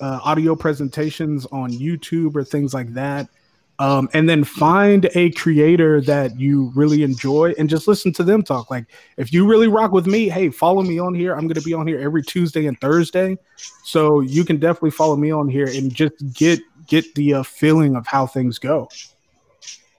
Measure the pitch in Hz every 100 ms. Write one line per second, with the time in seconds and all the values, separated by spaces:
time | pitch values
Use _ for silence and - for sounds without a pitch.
0 | 139 131 143 156 160 160 165 143 139 156
1 | 156 - 156 147 127 139 127 120 147 165
2 | - 165 160 147 135 147 143 131 117 120
3 | 139 117 - _ _ _ _ - 135 139
4 | 135 160 160 156 143 - 151 185 202 202
5 | 180 175 175 - 170 151 151 170 156 151
6 | 135 143 135 123 139 143 127 131 151 151
7 | 143 123 135 147 170 160 156 160 208 202
8 | 185 160 175 214 - 131 113 127 113 -
9 | _ - 120 170 202 220 226 214 220 190
10 | 175 214 214 175 180 - 170 190 185 170
11 | 180 175 180 147 165 156 151 165 160 147
12 | 143 160 143 180 170 160 151 127 135 165
13 | 160 180 190 190 _ - - - - 165
14 | 151 147 131 147 175 156 170 170 160 -
15 | 156 147 151 156 143 135 135 135 135 123
16 | 156 - 143 123 160 165 - _ - 151
17 | - - 147 135 127 - 151 160 147 127
18 | 113 139 131 135 127 117 131 151 107 -
19 | - _ _ _ _ _ - - _